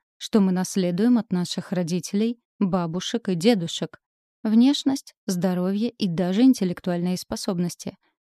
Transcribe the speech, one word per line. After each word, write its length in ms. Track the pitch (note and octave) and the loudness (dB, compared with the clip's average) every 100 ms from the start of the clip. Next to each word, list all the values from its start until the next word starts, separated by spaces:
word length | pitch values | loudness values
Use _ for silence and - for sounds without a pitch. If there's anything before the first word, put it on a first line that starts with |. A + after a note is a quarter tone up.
| _ - | _ -18
что 220 | - A3 | 0 2
мы 120 | F#3+ | 4
наследуем 680 | F3+ F3+ G3+ F3+ F3 A#3 A#3+ | 2 -2 -2 0 2 2 2
от 140 | - | 2
наших 400 | F3+ E3+ - - | -2 -4 -6 -6
родителей, 640 | F3+ F3 F3+ - G3+ A3+ A#3 _ - | -4 -2 -4 -2 -2 -2 -4 _ -4
бабушек 680 | G3 F3+ E3+ F3 - A#3+ - | -2 0 -2 -4 -4 -4 -2
и 60 | |
дедушек. 640 | F3 G3 A3+ F3+ - E3 - _ _ _ _ | 0 2 2 0 -6 -10 -10 _ _ _ _
Внешность, 680 | A3 A3+ B3+ D4 C#4 C4+ - - - | 2 4 4 4 0 -2 -6 -12 -6
здоровье 640 | F3+ F#3 F3+ F3+ G3+ A#3 | -2 0 0 -2 -2 -4
и 160 | - G3+ | -2 -2
даже 360 | E3 F3+ F#3+ | 0 0 4
интеллектуальные 760 | C4 A#3+ F#3 F3+ - F3 F3+ F3+ | 6 6 0 -2 -4 -2 -2 -4
способности. 800 | - A3+ - F3 F3 - - - _ _ _ | -6 -8 -4 -2 -4 -6 -12 -14 _ _ _